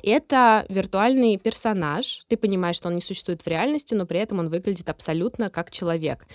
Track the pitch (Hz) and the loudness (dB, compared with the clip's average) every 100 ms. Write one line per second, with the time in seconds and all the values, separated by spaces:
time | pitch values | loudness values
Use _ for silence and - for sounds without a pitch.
0 | - 277 - 262 240 220 - 190 - 190 | 0 0 2 4 6 6 2 -2 -2 2
1 | 226 262 233 196 226 - 226 196 156 151 | 2 4 4 2 0 -2 -2 0 0 -2
2 | 262 - - 226 214 190 175 170 175 175 | -4 -8 -4 -2 0 0 0 -2 -2 -4
3 | - 190 - 170 - 165 247 302 - 220 | -4 -8 -6 -6 -4 -2 0 -2 -2 -4
4 | 180 170 220 196 165 165 202 190 - 156 | -2 -2 -2 -2 -2 -2 -2 -4 -6 -8
5 | - 160 208 - 202 165 165 - 175 165 | -4 -2 -2 -2 -4 -4 -8 -6 -4 -2
6 | 156 - - | -2 -6 -10